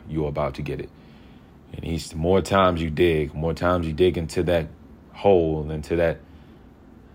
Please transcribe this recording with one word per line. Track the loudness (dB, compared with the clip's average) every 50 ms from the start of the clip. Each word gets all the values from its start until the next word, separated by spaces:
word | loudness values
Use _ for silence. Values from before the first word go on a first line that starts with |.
| -10 -8
you're | -4 -4 -4 -4
about | -4 -4 -4 -4 -6
to | -8
get | -8 -8 -8 -8
it. | -10 -12 -16 -20 -20 -20 -20 -20 -20 -20 -20 -20 -20 -20 -20 -20 -20 -16
And | -14 -10 -6
each, | -6 -6 -6 -6 -8
the | -6
more | -2 2 4 4 4
times | 4 4 4 4 4 4 2 0
you | -2 -2
dig, | 0 2 2 4 4 2 -2 -4 -6
more | -4 -4 -4 -4
times | -2 0 0 0 0 -2
you | -4
dig | 0 2 2 2 2
into | 0 -4 -4 -4 -2 0
that | 0 0 0 -2 -4 -10 -18 -20 -20 -20 -20 -20 -20
hole, | -12 0 4 4 4 6 4 2 -2 -2 -4 -6
into | -6 -8 -4 -2 0
that, | 2 2 0 0 -4 -10 -18 -20 -20 -20 -20 -20 -20 -20 -20 -20 -20 -20 -20 -20 -20 -20 -20